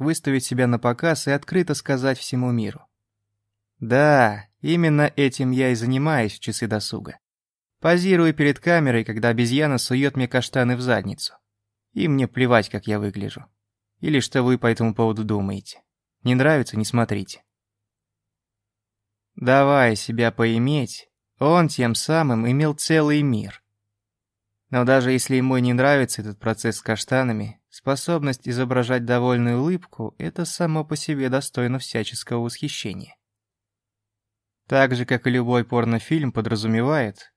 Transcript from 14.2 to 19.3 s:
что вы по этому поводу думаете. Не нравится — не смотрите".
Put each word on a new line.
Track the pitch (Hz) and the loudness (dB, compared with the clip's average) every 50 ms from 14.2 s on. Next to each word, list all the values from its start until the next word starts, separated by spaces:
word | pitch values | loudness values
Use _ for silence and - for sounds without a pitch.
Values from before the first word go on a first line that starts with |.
что | 113 - - 135 | 0 0 0 0
вы | 123 127 127 | 2 2 2
по | 120 - | 2 0
этому | 117 113 - 117 113 104 | 0 0 0 0 -2 0
поводу | - 117 113 107 110 110 | 0 0 0 0 -2 -4
думаете. | 107 107 101 98 98 98 98 - - - - _ _ _ _ _ _ _ _ | -2 -2 -2 -2 -4 -6 -8 -12 -16 -20 -20 _ _ _ _ _ _ _ _
Не | - 123 127 | -2 0 2
нравится — | 127 135 151 160 139 113 - - 110 | 2 4 4 2 2 0 -2 -4 -6
не | 107 | -4
смотрите". | - - 120 113 - 104 104 95 - - - _ _ _ _ _ _ _ _ _ _ _ _ _ _ _ _ _ _ _ _ _ _ _ _ _ _ _ _ _ _ _ _ _ _ _ _ _ _ | -2 -2 -2 -2 -2 -4 -6 -8 -10 -16 -20 _ _ _ _ _ _ _ _ _ _ _ _ _ _ _ _ _ _ _ _ _ _ _ _ _ _ _ _ _ _ _ _ _ _ _ _ _ _